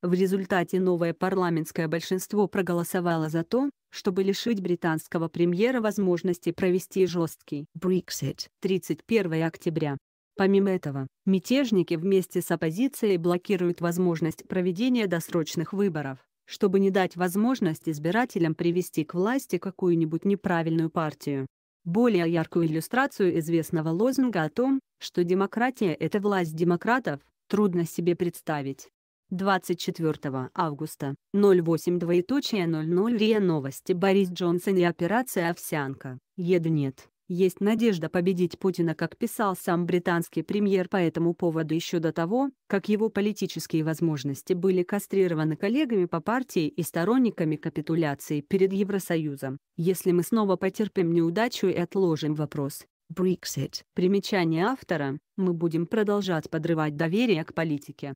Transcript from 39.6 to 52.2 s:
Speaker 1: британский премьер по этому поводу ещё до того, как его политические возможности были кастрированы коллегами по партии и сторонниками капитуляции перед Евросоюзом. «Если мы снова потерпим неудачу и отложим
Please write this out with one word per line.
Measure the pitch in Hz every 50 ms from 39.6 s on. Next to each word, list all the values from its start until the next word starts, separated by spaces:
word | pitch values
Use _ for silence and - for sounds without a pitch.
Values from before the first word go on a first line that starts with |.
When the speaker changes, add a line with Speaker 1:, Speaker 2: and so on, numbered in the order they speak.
| - - 180 170 175
Speaker 1:
британский | 170 175 180 170 190 175 170 170 - - - 156
премьер | - 196 208 208 202 190 190 180 180
по | -
этому | 202 175 160 156 170 165 170 170
поводу | _ - 175 156 160 160 151 156
ещё | 165 170 - - 175
до | 160 165 156
того, | - 165 170 208 247 269 285 - _ _
как | _ - 196 - -
его | 208 202 220 220
политические | - 202 202 208 208 - - 185 - 160 156 - - 160 156
возможности | 156 160 151 170 165 156 143 127 143 139 135 - - 185
были | 180 170 196 185 180 175
кастрированы | - - 202 202 - - 196 190 180 170 156 156 156 156
коллегами | 156 - 202 226 277 311 254 233 202 180
по | 175 - 165
партии | 156 - 220 254 254 _ - 190 160
и | 151 - - 170
сторонниками | - - 170 165 190 233 269 254 226 - - 175 156 156
капитуляции | 151 - 165 - - 151 - 165 165 165 151 139 - - - 156 147
перед | 143 _ - 196 185 196 190
Евросоюзом. | 196 208 190 202 196 180 - 180 165 156 151 143 139 - 135 131 147 _ _ _
«Если | - 170 175 190 - - 185
мы | 170 175 170
снова | - - 226 214 196 185
потерпим | 170 - 190 190 - 220 196 _ - 175 165 170
неудачу | 170 165 165 170 196 220 247 - - - 190
и | 170
отложим | - 175 165 - 196 190 175 160 143